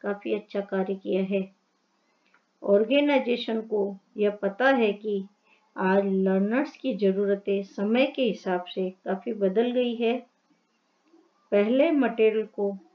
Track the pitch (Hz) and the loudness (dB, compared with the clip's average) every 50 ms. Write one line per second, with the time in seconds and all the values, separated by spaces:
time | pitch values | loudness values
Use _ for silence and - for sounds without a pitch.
0 | - 202 202 202 - 226 214 202 214 - - 202 196 - 196 190 190 196 196 190 | -8 -6 -6 -6 -4 -4 -4 -4 -6 -6 -6 -6 -6 -4 -2 -2 -2 -2 -4 -6
1 | - 202 190 190 190 185 196 196 190 190 _ _ _ _ _ _ _ _ _ _ | -4 -2 -2 -2 0 0 -2 -2 -2 -4 _ _ _ _ _ _ _ _ _ _
2 | _ _ _ _ _ _ _ _ _ _ _ _ - - 202 202 220 220 262 285 | _ _ _ _ _ _ _ _ _ _ _ _ 0 2 2 2 4 4 2 2
3 | 294 294 285 262 220 233 240 240 - - 226 226 220 226 214 208 196 202 196 190 | 2 4 2 2 2 0 -2 -4 -2 -4 -4 -6 -4 -4 -2 -2 -2 -2 -6 -10
4 | _ _ - - 208 208 202 - - 196 196 - 247 269 269 247 226 208 196 202 | _ _ -6 -2 0 0 0 0 -4 -4 -2 0 2 2 4 4 2 0 0 -2
5 | - 214 202 196 190 - _ _ _ _ _ _ _ _ - - 190 185 190 202 | -4 -4 -4 -4 -4 -8 _ _ _ _ _ _ _ _ -8 -2 0 2 4 4
6 | 196 196 190 190 190 190 190 190 196 208 226 262 302 311 - - - 269 220 185 | 2 2 2 2 2 2 2 2 2 2 0 0 -2 -2 -6 -8 -6 -4 -2 0
7 | 208 190 190 190 202 196 202 196 196 208 196 196 196 196 - - 202 208 226 247 | 0 0 2 2 0 0 0 -2 -2 -2 -2 -2 -4 -6 -6 -4 -2 0 2 2
8 | 269 269 - - 262 220 196 - - 185 180 175 175 - - 196 185 185 185 _ | 2 0 0 -2 -2 -2 -2 -4 -4 -4 -2 -4 -4 -6 -6 -6 -6 -6 -6 _
9 | - - 190 190 - 240 220 202 196 190 185 214 240 247 240 254 247 240 233 233 | -6 -6 -6 -6 -4 -8 -6 -2 -2 0 2 2 0 0 0 0 0 -2 -2 -2
10 | 240 226 247 254 - _ _ _ _ _ _ _ _ _ _ _ _ _ _ _ | 0 0 -2 -2 -6 _ _ _ _ _ _ _ _ _ _ _ _ _ _ _
11 | _ _ _ _ _ _ _ _ _ - - 202 208 220 247 269 294 339 320 285 | _ _ _ _ _ _ _ _ _ 0 2 2 4 4 4 4 4 4 4 2
12 | 254 226 233 226 220 220 208 220 214 214 - - 202 202 196 196 - _ | 2 0 2 4 4 4 4 2 -4 -4 -4 -4 -4 -4 -4 -6 -14 _